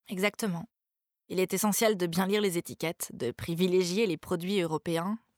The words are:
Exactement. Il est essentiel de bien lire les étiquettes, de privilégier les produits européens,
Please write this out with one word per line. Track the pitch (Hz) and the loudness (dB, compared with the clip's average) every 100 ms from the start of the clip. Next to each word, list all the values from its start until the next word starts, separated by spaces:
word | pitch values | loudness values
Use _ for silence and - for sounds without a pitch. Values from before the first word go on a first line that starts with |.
| - | -10
Exactement. | 185 202 - 220 170 226 _ _ _ _ _ - | -2 -2 0 -4 -4 -8 _ _ _ _ _ -6
Il | 175 | -2
est | 185 | 0
essentiel | 185 214 196 226 202 | 2 2 4 4 4
de | 175 | 0
bien | 165 190 | 0 2
lire | 208 | 2
les | 202 170 | 2 0
étiquettes, | - 120 165 - - | -4 -6 -6 -6 -8
de | - 120 | -6 -6
privilégier | - - 165 185 180 180 185 226 | -4 -4 2 4 4 2 2 0
les | 156 | -2
produits | - 180 180 202 | -4 -4 -2 0
européens, | 165 156 175 165 180 220 _ | 0 -2 -2 -2 -2 -6 _